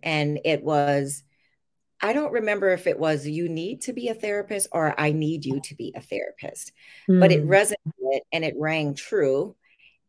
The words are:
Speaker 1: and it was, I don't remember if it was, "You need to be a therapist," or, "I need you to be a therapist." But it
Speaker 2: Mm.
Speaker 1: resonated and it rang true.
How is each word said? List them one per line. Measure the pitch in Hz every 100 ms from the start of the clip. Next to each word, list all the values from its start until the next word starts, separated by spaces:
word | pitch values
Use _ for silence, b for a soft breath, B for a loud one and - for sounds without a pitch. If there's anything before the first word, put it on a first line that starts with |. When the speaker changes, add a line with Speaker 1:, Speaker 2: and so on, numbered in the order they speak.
Speaker 1:
and | 165 151 147 147 160
it | 147
was, | 147 151 143 143 139 - _ _ _ _ _ _ _ -
I | 202
don't | 269 302
remember | 240 214 202 190
if | 180 180
it | -
was, | 160 151 147
"You | 156 170
need | 160 175 254
to | -
be | 247 240
a | 220
therapist," | 214 208 202 202 -
or, | 165 156 -
"I | 151
need | 151 151 165 135
you | 139
to | - 147
be | 117 -
a |
therapist." | - 101 - - - - - _ B B B 185
But | 175
it | 160
Speaker 2:
Mm. | 151
Speaker 1:
resonated | 196 214 208 156 - 131 135 -
and | 165
it | 160 -
rang | 156 160 147 139
true. | - 208 139 135 196 - b b b b